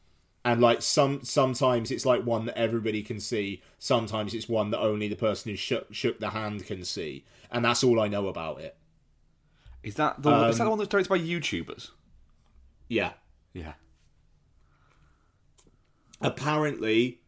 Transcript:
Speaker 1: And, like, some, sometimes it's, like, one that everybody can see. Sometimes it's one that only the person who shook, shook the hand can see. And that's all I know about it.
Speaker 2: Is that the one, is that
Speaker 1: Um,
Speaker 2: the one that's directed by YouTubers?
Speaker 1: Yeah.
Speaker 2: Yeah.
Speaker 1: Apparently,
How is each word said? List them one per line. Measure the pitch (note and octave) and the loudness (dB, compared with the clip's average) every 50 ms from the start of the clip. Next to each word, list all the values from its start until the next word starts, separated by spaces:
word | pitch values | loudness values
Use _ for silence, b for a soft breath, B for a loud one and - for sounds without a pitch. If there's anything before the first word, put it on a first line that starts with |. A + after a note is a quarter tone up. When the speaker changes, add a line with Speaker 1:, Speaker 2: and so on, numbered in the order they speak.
| _ _ _ _ _ _ _ _ - | _ _ _ _ _ _ _ _ 0
Speaker 1:
And, | B2 A#2+ A#2 | 2 4 6
like, | A#2+ A#2 B2 B2 | 6 6 6 4
some, | - - - D#3 C#3+ C3+ C#3+ C#3 C#3 | 0 0 4 4 4 4 2 -4 -6
sometimes | - - D3 C3+ C3 B2 - C#3 B2+ B2 A#2+ A2+ G2 | -2 2 2 2 2 2 0 2 2 2 0 0 -2
it's, | B2 G#2+ - | -4 -2 2
like, | C3 B2 A2 A#2 | 2 2 2 2
one | A#2 A#2 A2 A2+ | 0 -2 -2 -2
that | A2+ - | -4 -2
everybody | - A#2 A2 A#2 A#2 G#2+ A2+ G#2+ G#2+ | -2 0 0 0 0 -2 0 -2 -2
can | G#2 - A#2 G#2 | -4 -6 -8 -8
see. | - - B2 G#2+ G2+ G2 G2 - b b b b | -6 -4 -4 -4 -2 -4 -6 -10 b b b b
Sometimes | - - C3+ A#2 A2+ G2+ A2 G#2+ G#2+ G2+ G#2+ | -2 0 0 0 0 -2 -4 -4 -4 -4 -6
it's | A2 G#2 | -8 -4
one | - A#2 A2 G#2 G#2 | -2 0 0 0 0
that | A2 - | 0 0
only | G#2 A2 G#2+ G#2 G#2+ | 0 0 0 0 -2
the | G#2 G#2 | -4 -4
person | - A#2 G#2+ G2+ - - A2+ | -2 0 -2 -2 -2 -6 -8
who | G2+ | -8
shook, | F#2 - - B2+ G#2+ - - - | -6 -4 -2 -4 -4 -4 -8 -10
shook | - - A#2 A2 - | -4 -2 -2 -2 -2
the | A2 G2 | -6 -6
hand | F#2 A2 A2 G#2+ G#2 G#2 - | -4 -4 -6 -6 -6 -8 -8
can | - G#2 F#2 F2+ | -8 -10 -8 -8
see. | - - G2+ E2+ D2+ C2+ C#2 b b b b b b | -8 -8 -6 -6 -8 -8 -10 b b b b b b
And | - A#2+ A#2 | -4 0 2
that's | A#2 A#2+ - - | 2 2 4 4
all | B2+ A#2 A2 | 6 6 6
I | G#2+ | 4
know | G#2 G2+ G2+ G2+ | 2 0 -2 -2
about | F#2+ E2+ E2 D#2+ D#2+ C#2+ C2+ | -2 -4 -4 -6 -6 -8 -8
it. | D#2 D#2 - _ _ _ _ _ _ _ _ _ _ _ _ _ _ b b b b b b b - | -12 -14 -16 _ _ _ _ _ _ _ _ _ _ _ _ _ _ b b b b b b b -12
Speaker 2:
Is | - C#3+ | -10 -2
that | - D3+ D3+ - - | 0 0 0 0 2
the | C#3 D3 | 4 4
one, | C#3+ C#3+ - - | 6 6 6 4
is | A#2 | 4
that | A#2 - | 4 2
Speaker 1:
Um, | |
Speaker 2:
the | A3 | 2
one | A3 G#3+ | 2 0
that's | G#3 G3 | -2 2
directed | - G3+ F#3 - | 2 2 2 4
by | G3 F#3 | 2 0
YouTubers? | E3 E3 F3 F3 - - - F2 E2 - - - - - - _ _ _ - - - _ _ _ _ _ _ - - - _ _ - | 2 0 -2 -2 -2 -2 -4 -4 -6 -6 -12 -14 -16 -20 -20 _ _ _ -20 -20 -20 _ _ _ _ _ _ -20 -20 -20 _ _ -10
Speaker 1:
Yeah. | - A#2 G#2+ F#2+ - - - _ _ _ _ _ _ - | -4 -2 -2 -2 -2 -6 -10 _ _ _ _ _ _ -14
Speaker 2:
Yeah. | F#2 D#2+ D#2 D#2 _ _ _ _ _ _ _ _ _ _ _ _ _ _ _ _ _ _ _ _ _ _ _ _ _ _ _ _ _ _ _ _ _ _ _ _ _ - _ _ _ _ _ _ _ _ _ - - | -12 -12 -12 -14 _ _ _ _ _ _ _ _ _ _ _ _ _ _ _ _ _ _ _ _ _ _ _ _ _ _ _ _ _ _ _ _ _ _ _ _ _ -20 _ _ _ _ _ _ _ _ _ -12 -4
Speaker 1:
Apparently, | - C3+ - - B2+ D3+ D3+ D3+ D3+ D3 C3+ - - A2+ A2 A2+ B2 B2+ B2+ _ _ | -4 -4 -4 -2 -2 0 0 2 2 0 -2 -2 0 2 4 4 4 2 0 _ _